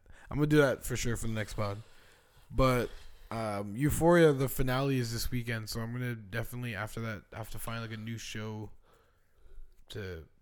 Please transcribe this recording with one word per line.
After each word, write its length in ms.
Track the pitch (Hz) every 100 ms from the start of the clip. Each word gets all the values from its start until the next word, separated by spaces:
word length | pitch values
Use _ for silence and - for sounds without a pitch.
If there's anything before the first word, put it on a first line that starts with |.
| - - -
I'm 60 | 139
gonna 100 | 151
do 100 | 151
that 260 | 135 107 -
for 100 | 123
sure 200 | 120 110
for 100 | 113
the 60 |
next 220 | 110 104 -
pod. 260 | 104 101 - - - - _ - -
But, 400 | 113 127 123 110 - - - -
um, 460 | 113 110 101 104 107
Euphoria, 560 | 147 117 165 175 160
the 140 | 135 131
finale 480 | - 131 127 139 131
is 140 | 117
this 160 | 117 -
weekend, 400 | 123 117 113 107
so 120 | 117
I'm 100 | 113
gonna 240 | 123 123 113
definitely 580 | 101 117 110 123 120
after 280 | 98 107 113
that 200 | 113 101 -
have 160 | - 110
to 80 | -
find, 220 | - 117
like, 100 | 113
a 40 | 113
new 200 | 113 113
show 520 | - 113 110 107 104 - _ _ _ _ _ _ - - - - -
to 340 | 110 95 82 76 _